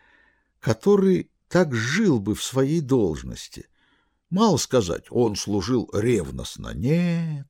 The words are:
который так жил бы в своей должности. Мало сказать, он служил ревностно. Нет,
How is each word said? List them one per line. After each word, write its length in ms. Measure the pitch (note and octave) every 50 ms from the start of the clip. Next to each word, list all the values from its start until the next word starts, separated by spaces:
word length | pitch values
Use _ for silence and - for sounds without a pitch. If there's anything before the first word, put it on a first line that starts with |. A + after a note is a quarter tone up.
| _ _ _ _ _ _ _ _ _ _ _ _
который 720 | - - A2+ - - G3 G#3 G3 F#3+ F#3+ F#3 - - - _ _ _ _
так 260 | - F3 F#3 D3+ B2
жил 460 | A2+ A2+ B2 D3 G3+ A#3 F#3+ C3+ A2+
бы 140 | F#2+ A2 G2+
в 100 | - -
своей 380 | - - C3+ C3+ C#3 D#3 E3+ D3
должности. 880 | A#2+ C3+ B2 G#2 E2+ D#2 C#2 B1 B1 A1 - - - - - - _ _ _ _ _ _ _ _ _ _ _ _ -
Мало 300 | E3 F#3+ A3+ G#3+ E3+ A#2+
сказать, 480 | - - - B2+ G2 F2 D#2+ - - -
он 260 | - A#2 B2 A2 G2+
служил 540 | G2 - - G2+ G2+ F2 A2 C3 A#2 F#2 - -
ревностно. 800 | G2 G#2 B2 B2 G2+ D#2 C2+ B1+ B1+ A#1 - - - G1+ A1 A1+
Нет, 760 | C#2 F#2+ C#3 D#3+ F3 F3 F3 E3+ E3+ E3 D#3+ D3+ C#3+ C#3 -